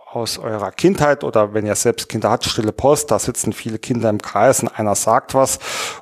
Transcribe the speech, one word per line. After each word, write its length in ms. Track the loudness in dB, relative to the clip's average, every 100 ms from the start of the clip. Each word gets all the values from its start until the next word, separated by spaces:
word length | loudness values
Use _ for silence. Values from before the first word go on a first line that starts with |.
| -12
aus 260 | -8 -6 -6
eurer 320 | -6 -4 -6
Kindheit 520 | 0 0 4 2 2
oder 300 | 0 2 2
wenn 140 | 0 -2
ihr 80 |
selbst 340 | 0 0 -2 -4
Kinder 220 | -2 0
habt, 140 | 0
stille 280 | -2 -2 -2
Post, 380 | 0 2 2 2
da 80 | 0
sitzen 340 | 0 -4 -4
viele 260 | -6 -8 -8
Kinder 300 | -4 0 0
im 140 | 0
Kreis 400 | -2 2 4 4
und 60 | 0
einer 260 | -2 -2
sagt 400 | 0 2 2 2
was 240 | 2 2 0 -8 -8 -8 -10